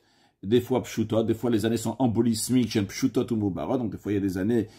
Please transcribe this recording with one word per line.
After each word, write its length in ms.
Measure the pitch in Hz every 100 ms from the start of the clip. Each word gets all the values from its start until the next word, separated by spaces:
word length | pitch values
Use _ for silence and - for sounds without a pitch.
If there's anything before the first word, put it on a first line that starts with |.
| _ _ _ _
des 200 | 95 120
fois 200 | 120 123
Pshutot, 420 | - - 110 110
des 120 | 113 110
fois 160 | 123
les 140 | 110 113
années 120 | 113
sont 180 | 113 -
embolismiques, 720 | 127 107 120 110 - 127 110
chez 100 | 113
Pshutot 500 | 98 - 131 131 113
ou 40 | 113
Meubarot, 420 | 101 87 87 127
donc 140 | 110
des 60 | 90
fois 140 | 101
il 40 | 104
y 20 |
a 40 |
des 160 | 98 92
années 300 | 101 120 98